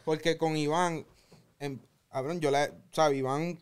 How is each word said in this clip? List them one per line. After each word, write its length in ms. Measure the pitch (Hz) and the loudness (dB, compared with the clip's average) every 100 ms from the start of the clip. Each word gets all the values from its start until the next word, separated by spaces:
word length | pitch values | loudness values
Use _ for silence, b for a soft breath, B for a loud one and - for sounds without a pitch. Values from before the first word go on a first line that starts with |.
| - | -4
porque 320 | 156 165 160 | 0 0 2
con 180 | 160 156 | 0 0
Iván, 500 | 147 165 175 165 - b b b _ - | 0 2 0 -2 -10 b b b _ -12
em, 200 | 143 135 - _ _ | -10 -10 -14 _ _
cabrón, 300 | 135 135 175 | -6 -4 -2
yo 120 | 147 | 2
la, 180 | 139 143 | 2 2
o 220 | - - - | -4 -6 2
sea, 160 | 156 | 2
Iván 480 | 135 131 143 170 170 | 2 0 -2 -4 -6